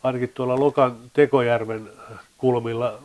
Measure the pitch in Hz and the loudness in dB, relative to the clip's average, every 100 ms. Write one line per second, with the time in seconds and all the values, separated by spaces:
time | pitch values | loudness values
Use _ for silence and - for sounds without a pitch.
0 | 131 127 123 - 127 127 143 135 131 117 | -2 -2 -6 -4 -2 2 2 2 0 0
1 | 123 - 143 139 120 117 110 110 110 - | -6 2 4 4 2 0 -2 -10 -12 -20
2 | - 107 - _ 131 123 117 113 120 107 | -20 -20 -20 _ 0 0 -2 -4 -4 -6